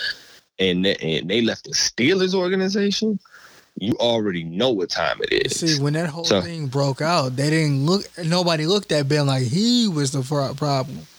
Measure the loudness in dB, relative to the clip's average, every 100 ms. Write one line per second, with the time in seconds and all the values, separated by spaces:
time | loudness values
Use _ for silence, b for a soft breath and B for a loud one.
0 | B B B B _ -2 0 2 0 0
1 | -2 -2 0 0 0 -2 -4 -2 -2 0
2 | 2 2 2 0 0 0 0 0 0 0
3 | -2 -2 B B B B B -6 -4 0
4 | 2 2 0 -2 -4 0 0 0 -2 -2
5 | -2 -2 0 0 0 -2 0 0 0 0
6 | -2 -4 0 0 0 -4 -4 0 0 0
7 | 0 2 0 0 0 2 2 2 2 0
8 | -2 -6 0 2 2 2 2 0 2 0
9 | 2 2 2 2 0 2 2 4 2 0
10 | -2 -2 -2 -2 -2 -2 -2 0 -2 -8
11 | -16